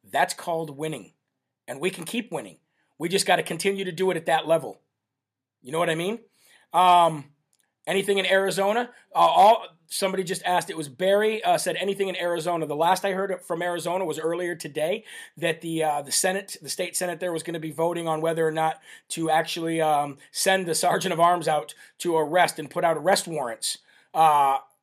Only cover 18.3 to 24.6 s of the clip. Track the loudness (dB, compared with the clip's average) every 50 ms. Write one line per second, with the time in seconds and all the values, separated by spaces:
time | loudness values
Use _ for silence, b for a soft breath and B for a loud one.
18.3 | 0 0 0 0 0 0 0 0 -2 B B B B B B -12 -8 -4 0 2
19.3 | 2 2 0 0 -4 -6 -4 -2 -2 0 2 2 2 2 0 -2 -8 B B B
20.3 | -8 -2 2 2 2 2 0 -2 -2 0 2 2 2 0 0 -2 2 4 4 4
21.3 | 4 2 0 0 -2 -2 -4 -6 B B B B B -8 -4 -2 0 0 0 2
22.3 | 4 4 4 4 0 -4 -12 -8 -4 0 0 0 0 0 2 2 2 2 0 -4
23.3 | -6 -6 -6 -6 -6 -6 -8 -8 -8 b b b b b b b 2 4 6 6
24.3 | 6 6 6 4 2 0